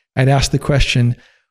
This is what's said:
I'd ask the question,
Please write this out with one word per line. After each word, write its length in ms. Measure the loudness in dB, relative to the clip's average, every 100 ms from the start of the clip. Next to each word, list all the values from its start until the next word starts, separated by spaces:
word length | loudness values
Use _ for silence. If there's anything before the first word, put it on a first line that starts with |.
| _ -2
I'd 140 | 0
ask 220 | 2 0
the 80 | -4
question, 560 | -2 0 0 0 0 -2 _ _ _